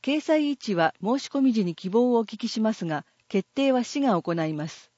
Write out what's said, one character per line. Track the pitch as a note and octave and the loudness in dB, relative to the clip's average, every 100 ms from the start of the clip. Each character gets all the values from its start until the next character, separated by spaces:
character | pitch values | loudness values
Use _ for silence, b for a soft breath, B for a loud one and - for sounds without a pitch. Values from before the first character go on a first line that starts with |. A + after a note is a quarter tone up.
掲 | - D4+ | 0 -2
載 | - D#4 D4 | 2 2 2
位 | |
置 | C#4 - F3 | -4 -2 2
は | D#3+ - | 0 0
申 | F#3+ C4+ | -2 -2
し | - | -2
込 | C#4+ | 2
み | C4+ | 2
時 | A3+ F3+ | 4 0
に | E3 | -4
希 | F#3 | 0
望 | G#3+ B3 | 2 4
を | A#3+ | 2
お | G#3+ | 0
聞 | G#3+ | -6
き | A#3 | -6
し | A3+ | -2
ま | A3 | -2
す | A3 E3+ | -2 -4
が、 | D3+ - _ _ | -6 -8 _ _
決 | G3 - | -4 -2
定 | - C4+ | 0 2
は | B3+ | 2
市 | A#3+ D4+ | 0 -2
が | C#4 F3+ | 0 0
行 | E3+ | 0
い | E3+ D#3+ | -2 -2
ま | D3+ D#3 | -4 -8
す。 | - - | -12 -20